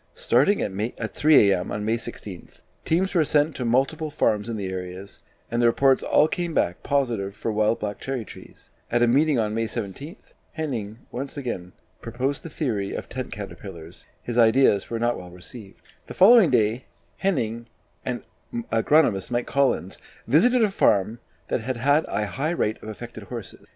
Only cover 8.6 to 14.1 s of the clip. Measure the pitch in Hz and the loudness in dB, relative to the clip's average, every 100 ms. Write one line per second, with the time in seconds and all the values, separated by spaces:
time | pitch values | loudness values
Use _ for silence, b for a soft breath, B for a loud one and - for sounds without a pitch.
8.6 | - _ - 120 117 131 156 131 107 110 | -20 _ -4 0 4 4 2 2 0 -2
9.6 | 113 120 101 92 147 185 - _ _ - | -2 -2 -6 -6 -12 -14 -20 _ _ -6
10.6 | 156 120 104 113 - 123 139 - 127 98 | -4 -4 -6 -10 -10 -8 -6 -6 -4 -4
11.6 | 87 - _ _ 117 - 131 143 151 - | -6 -18 _ _ -10 -2 -2 -2 -8 -4
12.6 | 139 104 98 - - 131 120 104 98 90 | -2 0 -2 -4 -6 -6 -6 -6 -8 -8
13.6 | 101 87 80 - - | -10 -10 -12 -14 -20